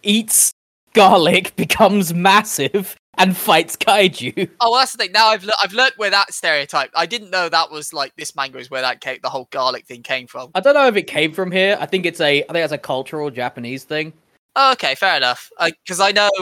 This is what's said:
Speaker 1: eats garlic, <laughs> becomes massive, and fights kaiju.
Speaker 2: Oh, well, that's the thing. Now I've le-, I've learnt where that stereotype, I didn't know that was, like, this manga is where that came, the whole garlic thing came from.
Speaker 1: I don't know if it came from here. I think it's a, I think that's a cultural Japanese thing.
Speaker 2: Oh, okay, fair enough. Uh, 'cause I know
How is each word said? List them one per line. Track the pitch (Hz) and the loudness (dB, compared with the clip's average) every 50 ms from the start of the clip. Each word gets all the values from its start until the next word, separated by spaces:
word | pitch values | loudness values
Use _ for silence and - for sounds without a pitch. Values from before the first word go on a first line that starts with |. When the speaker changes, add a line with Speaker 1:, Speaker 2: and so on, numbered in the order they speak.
Speaker 1:
eats | - 208 202 226 220 - - - - - - _ _ _ _ _ _ _ _ | 0 2 0 0 0 0 0 2 2 0 -2 _ _ _ _ _ _ _ _
garlic, | 220 202 190 180 185 160 160 - 185 185 - - | 6 8 8 8 6 6 4 2 2 0 -2 -6
<laughs> | - | -6
becomes | - - - - 220 190 202 208 190 156 170 | -4 -2 2 4 4 4 4 2 0 0 -2
massive, | 175 175 190 190 208 214 - - - 139 135 - 208 190 - - _ _ _ _ - | 0 2 4 4 4 2 2 -4 -4 -4 -2 -2 -4 -4 -4 -14 _ _ _ _ 2
and | 185 190 180 | 2 2 2
fights | - - - 180 160 - - - | -2 0 2 4 2 2 0 -6
kaiju. | - - - 196 214 196 185 147 - 123 - - - 170 175 - _ | -4 0 2 4 4 4 2 2 -2 -10 -8 -4 -4 -6 -6 -4 _
Speaker 2:
Oh, | 240 233 | 0 2
well, | 226 254 | 4 2
that's | 262 254 - | 2 0 -2
the | - | -8
thing. | 226 185 | -8 -2
Now | 180 208 226 220 | 0 2 2 2
I've | 220 202 180 | 0 0 -2
le-, | 202 214 - 202 | -4 -2 -2 -2
I've | 185 190 | -2 0
learnt | 226 262 262 - - | 0 0 0 0 -2
where | 214 202 | -4 0
that | 185 202 196 - - | 0 0 0 0 -4
stereotype, | - - 170 156 147 139 139 - 151 135 123 _ | -4 -2 0 0 0 -2 -2 -2 -4 -4 -2 _
I | 160 170 | -4 -2
didn't | 170 226 240 208 185 | -2 -4 -10 -8 -6
know | 180 185 180 165 | -4 -4 -2 0
that | 160 165 165 156 | 0 0 0 0
was, | 151 151 147 - - | -6 -12 -12 -10 -8
like, | 151 139 131 _ | -8 -8 -8 _
this | - 151 - - | -14 -14 -12 -8
manga | 151 135 135 131 131 | -8 -8 -8 -8 -16
is | 123 123 | -16 -10
where | 139 131 | -8 -4
that | 127 127 123 110 | -4 -4 -4 _
came, | - 135 131 - | -8 -10 -10 -8
the | - 131 | -8 -8
whole | 131 135 127 _ | -8 -8 -10 _
garlic | - 139 127 131 127 120 _ | -6 -2 -2 -2 -2 -4 _
thing | _ 127 120 | _ -20 -20
came | 117 - 135 131 123 123 | -8 -6 -6 -6 -6 -10
from. | - 127 127 123 _ | -14 -16 -16 -8 _
Speaker 1:
I | 185 | 0
don't | 190 277 285 | 2 2 4
know | 302 277 254 | 4 4 2
if | 220 | 2
it | 202 156 - | 0 -4 -2
came | - 151 156 160 156 | -2 -2 -2 -2 -2
from | 196 190 180 | -4 -6 -4
here. | 175 190 190 196 202 - | 0 0 0 0 0 -2
I | - | -4
think | - - 190 175 | -4 -4 -4 -4
it's | 170 160 - | -4 -4 -2
a, | 165 147 143 143 135 | 0 2 2 0 0
I | |
think | - - 170 165 | -2 -4 -4 -2
that's | 151 151 | -2 -4
a | 139 | -8
cultural | - - 143 131 131 - - 156 151 147 | -6 -6 -6 -6 -6 -8 -8 -8 -8 -8
Japanese | 123 120 123 127 - - 120 117 127 135 - | -6 -6 -8 -8 -8 -8 -10 -10 -10 -12 -10
thing. | _ 151 151 156 160 156 _ _ _ _ _ _ _ _ | _ -6 -6 -6 -6 -10 _ _ _ _ _ _ _ _
Speaker 2:
Oh, | - 277 269 269 | 0 2 2 2
okay, | - - 143 135 | 0 -2 -4 -4
fair | - - 190 175 | -2 0 0 0
enough. | 147 131 123 123 - - - - - | 0 0 -2 -2 -4 -10 -20 -6 -4
Uh, | 170 165 165 _ _ - | -4 -4 -4 _ _ -10
'cause | 185 170 | -2 0
I | 196 196 | 0 2
know | 202 208 208 202 196 190 | 2 2 2 2 0 -2